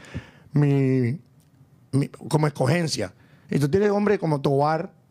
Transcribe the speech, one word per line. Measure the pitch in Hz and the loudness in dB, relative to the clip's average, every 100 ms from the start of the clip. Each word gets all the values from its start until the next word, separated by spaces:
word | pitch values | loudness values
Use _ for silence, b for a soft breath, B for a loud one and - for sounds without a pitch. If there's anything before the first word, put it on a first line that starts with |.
| B B B B - | B B B B -4
mi, | 147 143 139 131 131 120 151 - _ _ _ _ _ _ | 0 2 2 2 0 0 -4 -10 _ _ _ _ _ _
mi, | 131 143 | -4 -4
como | - 113 151 151 | -8 -4 0 0
escogencia. | - 131 175 160 123 92 b b b - | 0 0 0 -2 -6 -8 b b b -6
Y | - | -2
tú | 143 | 0
tienes | 196 208 | 2 2
hombres | 202 208 202 | 2 0 0
como | 165 143 | 0 -2
Tobar | 147 139 147 160 185 _ _ | 0 2 0 -2 -6 _ _